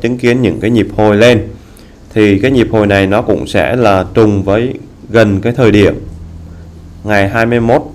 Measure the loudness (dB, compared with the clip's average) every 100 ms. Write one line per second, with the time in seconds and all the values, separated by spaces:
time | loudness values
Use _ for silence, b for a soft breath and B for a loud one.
0 | -6 -2 0 0 0 -2 -2 0 0 0
1 | 2 4 4 2 -2 B B B B B
2 | -8 0 2 2 2 0 0 0 2 2
3 | 0 0 0 -4 -2 -2 0 0 2 2
4 | 0 0 2 0 0 -2 -2 -6 -14 -20
5 | -4 0 2 0 -2 0 2 4 2 0
6 | -10 -16 -18 -18 -20 B B -20 -20 -14
7 | -2 0 0 0 0 0 2 0 -2